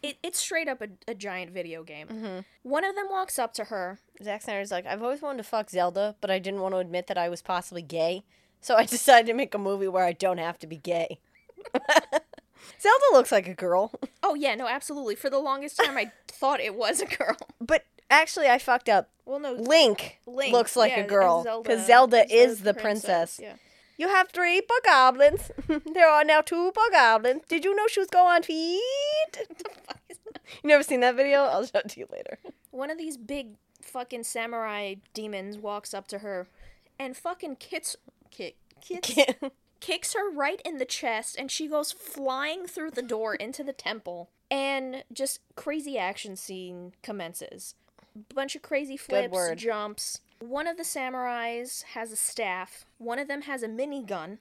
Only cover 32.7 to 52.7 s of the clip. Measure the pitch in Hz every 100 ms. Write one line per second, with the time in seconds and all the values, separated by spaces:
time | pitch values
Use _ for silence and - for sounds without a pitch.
32.7 | 254 277 330 320 269 220 285 233 208 _
33.7 | _ - 262 247 247 233 233 226 233 220
34.7 | 208 202 196 _ - 214 202 190 208 208
35.7 | 208 208 196 196 202 208 190 185 _ -
36.7 | _ _ _ 269 262 339 349 339 269 -
37.7 | 370 - - _ _ _ - 180 _ _
38.7 | _ - 359 349 247 269 - 269 _ _
39.7 | _ - 320 - 440 415 294 285 381 -
40.7 | 302 254 - 269 220 226 - 269 - 311
41.7 | 302 294 - - 294 269 262 294 349 359
42.7 | - - - 247 220 220 208 214 269 285
43.7 | 269 - 220 175 175 175 _ _ 277 269
44.7 | 269 262 262 - 240 269 - _ - -
45.7 | 311 294 262 185 202 214 190 - 185 180
46.7 | 180 180 _ - 208 165 175 - - -
47.7 | - _ _ _ 214 214 262 269 311 -
48.7 | 285 285 269 - 202 240 185 175 165 226
49.7 | 214 208 208 - - _ _ 233 269 320
50.7 | 339 330 302 254 254 247 240 233 233 247
51.7 | - - - 226 220 - - 208 180 185